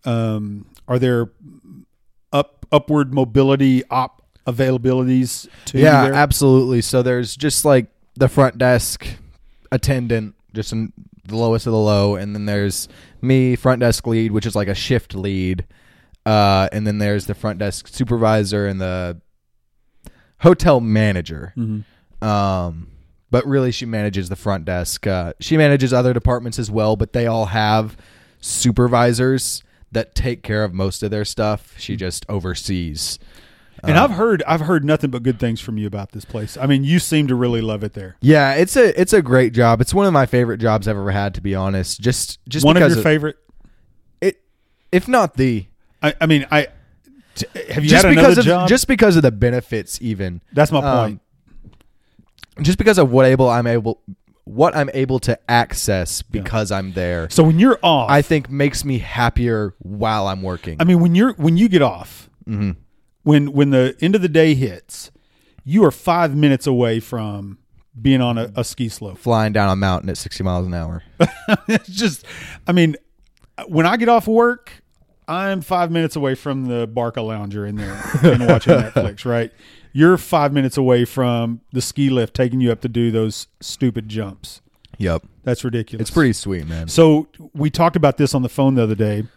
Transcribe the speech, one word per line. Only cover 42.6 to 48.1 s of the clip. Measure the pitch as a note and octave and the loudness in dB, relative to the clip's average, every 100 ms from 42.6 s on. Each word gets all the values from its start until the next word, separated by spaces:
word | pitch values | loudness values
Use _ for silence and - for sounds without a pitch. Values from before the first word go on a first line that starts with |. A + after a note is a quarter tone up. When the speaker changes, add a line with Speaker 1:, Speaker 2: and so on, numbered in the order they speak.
| D3 | 4
Speaker 1:
One | E3+ | 6
of | |
Speaker 2:
because | F3+ E3+ | 6 4
Speaker 1:
your | |
favorite? | E3 D#3 D3+ - _ - - _ _ _ _ _ | 2 0 -2 -10 _ -20 -20 _ _ _ _ _
Speaker 2:
it, | F#3+ - _ _ _ _ _ | -4 -4 _ _ _ _ _
if | F3+ G#3+ | -2 2
not | B3+ F#3 - | 2 2 0
the. | C3 A2 F#2 _ _ _ | 0 -2 -8 _ _ _
Speaker 1:
I, | D3+ - | -4 0
I | D#3+ | 2
mean, | D3+ C3+ | 2 2
I, | D3+ C3+ - _ _ _ C#4 _ - | -2 -2 -8 _ _ _ _ _ -14
t-, | - - - | -12 -12 -8
have | - | -4
you | D3+ | 4
Speaker 2:
Just | E3 | 4
Speaker 1:
had | |
Speaker 2:
because | F#3+ | 6